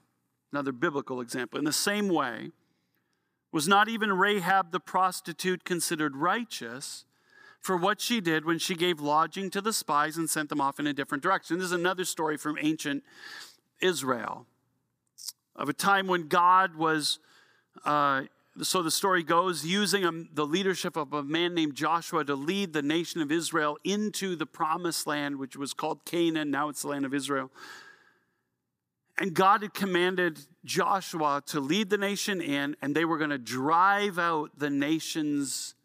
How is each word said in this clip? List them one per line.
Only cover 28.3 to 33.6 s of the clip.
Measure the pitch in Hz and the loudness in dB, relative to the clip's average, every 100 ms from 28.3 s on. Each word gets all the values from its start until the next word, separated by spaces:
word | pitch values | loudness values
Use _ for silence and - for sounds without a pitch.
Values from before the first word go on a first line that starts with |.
| _ _ _ _ _ _ _ _ - | _ _ _ _ _ _ _ _ -4
And | 190 165 | -2 4
God | 190 214 | 6 6
had | 202 - | 0 -4
commanded | 196 175 180 185 175 147 143 _ 131 | 0 2 2 2 0 -2 -14 _ -4
Joshua | 139 175 196 - 170 151 143 - | 0 2 0 -2 -2 0 0 -2
to | 156 | -4
lead | 135 190 202 | 0 0 2
the | 202 | 0
nation | 202 196 - 190 | 0 -2 -2 -2
in, | 143 143 143 - | -2 -2 -2 -4
and | 143 147 | -2 2
they | 165 | 2
were | 160 | 0
gonna | 151 143 | 0 -2
drive | 110 127 | -4 -2